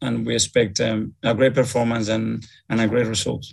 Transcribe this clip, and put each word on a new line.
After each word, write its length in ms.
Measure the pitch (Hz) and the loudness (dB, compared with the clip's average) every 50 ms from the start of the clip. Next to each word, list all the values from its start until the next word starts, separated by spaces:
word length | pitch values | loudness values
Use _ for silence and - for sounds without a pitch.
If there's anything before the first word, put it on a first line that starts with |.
| - | -6
and 240 | 123 117 117 113 120 | -4 -4 -2 -2 -2
we 80 | 117 | 0
expect, 440 | 113 - - - 127 117 101 98 - | 0 0 2 2 2 2 2 0 -2
um, 360 | 120 113 110 107 107 - - _ - | 0 0 0 -2 -4 -6 -8 _ -2
a 100 | 120 113 | 0 2
great 220 | 107 131 135 - | 4 4 4 4
performance 520 | 135 123 - - 120 117 117 117 117 107 107 | 2 0 0 0 0 0 0 0 0 0 0
and, 380 | 110 110 113 110 113 113 - - - _ _ - | -2 -2 -2 -2 -4 -6 -8 -12 -20 _ _ -4
and 100 | 113 113 | 0 0
a 80 | 113 107 | 2 2
great 200 | 110 123 117 110 | 2 2 0 0
result. 360 | 113 107 - 127 117 - - - | -2 -4 -2 -4 -4 -6 -8 -14